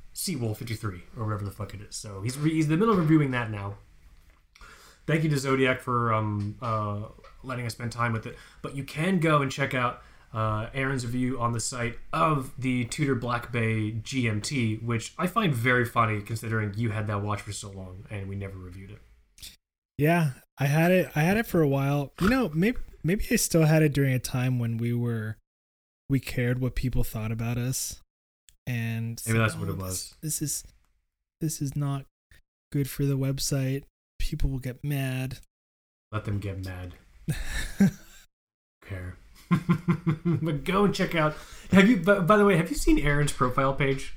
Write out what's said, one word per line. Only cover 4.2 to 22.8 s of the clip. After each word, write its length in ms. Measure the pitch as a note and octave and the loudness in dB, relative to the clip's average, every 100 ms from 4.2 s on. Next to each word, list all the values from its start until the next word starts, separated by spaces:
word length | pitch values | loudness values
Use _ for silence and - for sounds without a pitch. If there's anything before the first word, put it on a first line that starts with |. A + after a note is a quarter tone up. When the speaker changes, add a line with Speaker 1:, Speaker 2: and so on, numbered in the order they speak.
| - _ _ _ - - - - - | -20 _ _ _ -20 -20 -20 -10 -2
Speaker 1:
Thank 160 | D#3 | 2
you 60 | D#3+ | 2
to 80 | C#3+ | 0
Zodiac 400 | C3 C3+ C3 B2+ | 2 2 2 0
for, 320 | - A#2+ A#2 | 0 0 2
um, 420 | A2 G#2+ G#2 G2+ G2+ | 2 0 -2 -4 -6
uh, 420 | A#2+ A2 G#2 G#2 A2 - - - | -4 -2 -2 -4 -8 -16 -20 -16
letting 220 | C3 B2 A#2+ | -10 -6 -6
us 80 | |
spend 180 | - A#2 | -6 -8
time 220 | A#2 A#2 | -2 -2
with 140 | A2 A#2+ | -2 -6
it. 100 | - - - | -12 -18 -14
But 140 | - C#3 | -10 -8
you 80 | |
can 360 | C3 D3+ F3 F#3 | -8 -4 0 2
go 220 | D#3+ D3 | 4 4
and 100 | C3+ | 2
check 220 | C#3 C3+ | -2 -2
out, 300 | C3+ B2 B2+ - - - | 0 -2 -4 -14 -20 -10
uh, 380 | A2+ A2 G#2+ A2+ C3+ | -2 0 0 -4 -4
Aaron's 280 | C3+ C3+ | -2 -2
review 380 | A#2+ B2+ B2+ B2+ | -2 -2 0 0
on 120 | A#2 | 0
the 60 | A#2 | -2
site 380 | - B2+ A#2 - - | -4 -4 -6 -6 -6
of 380 | D#3 E3 D3 C3 - | 0 2 2 -2 -4
the 260 | C3 B2 A#2 | -2 0 -2
Tudor 300 | - C#3 C3 | -2 0 0
Black 360 | A#2+ A#2 - | -2 -4 -4
Bay 400 | B2 A2+ A2 G#2+ A2+ | -2 0 0 -2 -4
G 240 | - C3+ A#2 | -4 -2 0
M 120 | G#2 | -2
T, 340 | - C#3+ A2+ G#2+ | -2 0 0 0
which 400 | A#2 A2+ - - | -2 -2 -4 -4
I 80 | F3+ | -2
find 260 | A3+ G3 A#2+ | 2 2 2
very 300 | B2+ B2 A#2 | 4 4 4
funny 360 | B2 A2 G#2 | 2 2 0
considering 540 | G2+ A2+ A2+ A2 G#2+ G#2 | -4 -6 -2 -2 -2 -2
you 160 | A#2 | -2
had 160 | A2 G#2+ | -2 -2
that 160 | G#2 | -2
watch 180 | G#2 G#2 | -2 -4
for 100 | - | -6
so 180 | G2+ G#2 | -12 -12
long 340 | G2 F#2 F#2 G#2+ | -12 -12 -14 -12
and 180 | G2+ G2 | -10 -8
we 60 | G2 | -8
never 220 | G2 F#2+ | -8 -10
reviewed 320 | F2+ F#2 G2 | -14 -14 -16
it. 80 | G#2+ - _ _ - - - _ _ _ - | -18 -20 _ _ -20 -20 -20 _ _ _ 0
Speaker 2:
Yeah, 340 | D3 E3+ D#3 - _ - | 4 4 2 -2 _ -2
I 80 | C#3 | 0
had 240 | D3+ E3+ | 4 6
it. 180 | F#3 E3 D3+ | 4 4 2
I 60 | |
had 160 | D#3+ G#3+ | 2 2
it 100 | A3+ | 2
for 140 | F3 | 2
a 60 | D3 | 4
while. 460 | C#3 C#3 C#3+ C#3 - | 2 2 0 -2 0
You 80 | F#3 | 2
know, 200 | C4 G3+ | 4 2
maybe, 240 | D#3 G3+ B3 | 2 2 0